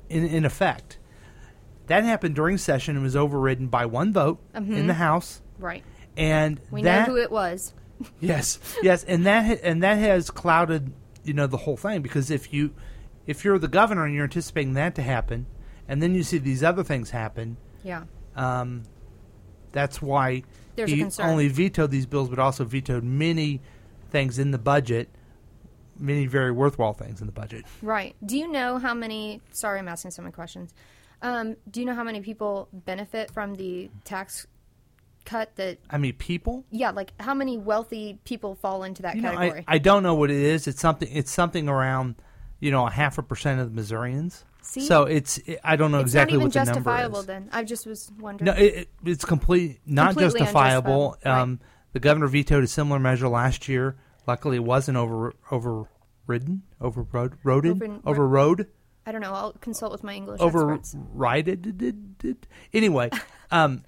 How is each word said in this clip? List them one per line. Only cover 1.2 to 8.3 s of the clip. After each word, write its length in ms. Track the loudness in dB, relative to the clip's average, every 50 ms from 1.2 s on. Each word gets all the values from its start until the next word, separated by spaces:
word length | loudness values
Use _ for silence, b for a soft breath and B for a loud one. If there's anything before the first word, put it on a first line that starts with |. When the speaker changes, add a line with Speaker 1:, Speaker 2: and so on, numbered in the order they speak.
| B B B B B B B B B B -20 -18 -2
Speaker 1:
That 160 | 2 2 4 4
happened 320 | 4 0 2 0 -2 0
during 220 | 2 2 2 0
session 380 | 0 0 0 0 0 0 -2 -2
and 80 | 0 -2
was 120 | 0 2
overridden 520 | 2 2 2 2 2 2 2 0 0 -2
by 180 | -2 0 0 0
one 280 | 0 0 0 0 2 4
vote 260 | 4 2 2 0 -2 -10 -14 -10
Speaker 2:
Mm-hmm. 200 | -8 -6 -2 -2
Speaker 1:
in 140 | 0 2
the 60 | 2 2
House. 480 | 2 2 2 2 0 -2 -6 -16 -18 -20 -20 -16 -12
Speaker 2:
Right. 240 | -10 -10 -10 -12 -16 B B B B B -4
Speaker 1:
And 440 | -2 2 2 4 4 2 2 -2 -4 -8 -10
Speaker 2:
We 120 | -6 0 2
Speaker 1:
that 240 | 4 4 4 4
Speaker 2:
know 80 | 4 2
who 60 | 0
it 100 | 0 0
was. 420 | 0 -2 -2 -2 -4 -8 -10 -14 -16 -20
<laughs> 400 | -20 -20 -16 -16 -16 -16 -10 -2
Speaker 1:
Yes, 400 | 0 0